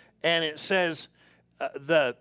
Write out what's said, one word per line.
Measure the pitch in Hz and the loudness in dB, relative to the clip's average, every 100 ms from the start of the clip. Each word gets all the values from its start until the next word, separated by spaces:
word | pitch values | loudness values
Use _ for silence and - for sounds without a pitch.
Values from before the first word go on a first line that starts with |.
| - _ | -20 _
and | 165 170 | 0 0
it | 160 151 | 0 -4
says, | - 190 175 156 - _ _ _ _ - | -2 0 0 -2 -10 _ _ _ _ -10
uh, | 135 | -8
the, | 143 139 165 131 120 | -8 0 2 2 -2